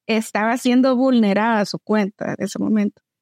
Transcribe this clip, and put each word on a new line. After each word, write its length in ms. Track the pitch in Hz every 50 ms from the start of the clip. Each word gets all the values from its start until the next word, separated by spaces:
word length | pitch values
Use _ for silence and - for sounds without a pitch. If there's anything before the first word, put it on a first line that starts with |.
| _
estaba 500 | - 220 220 220 - - 202 214 226 240
siendo 380 | 247 - 247 247 254 262 262 254
vulnerada 720 | 240 262 262 254 233 214 202 196 202 214 233 226 208 190
su 120 | - - 170
cuenta 560 | _ - 214 214 202 196 - - - - -
en 80 | - -
ese 120 | 196 -
momento 440 | - - - 220 208 202 208 - _ _ _ _ _